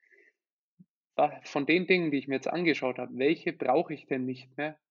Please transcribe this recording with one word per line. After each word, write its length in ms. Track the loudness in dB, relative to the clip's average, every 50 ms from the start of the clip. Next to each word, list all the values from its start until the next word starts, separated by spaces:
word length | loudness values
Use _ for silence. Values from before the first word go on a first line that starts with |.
| _ _ _ _ _ _ _ _ _ _ _ _ _ _ _ _ -20 _ _ _ _ _ 0 2
„Wa-, 240 | 2 2 2 -6 -16
von 220 | -6 -4 -2 2
den 200 | 4 2 2 4
Dingen, 260 | 4 2 2 2 0
die 60 | -2 -2
ich 120 | -2 -2
mir 60 | -4
jetzt 120 | -2 -2 -2
angeschaut 500 | -2 0 2 2 0 2 0 -2 -2 -4
habe, 140 | -8 -10 -4 0
welche 340 | 2 2 2 2 -2 -6
brauche 420 | -4 -2 0 2 2 2 2 0 -6
ich 140 | -12 -6 -4
denn 160 | -4 -2 -2
nicht 320 | -4 -6 -8 -12 -18 -8
mehr?“ 240 | -6 -6 -6 -6 _ _ _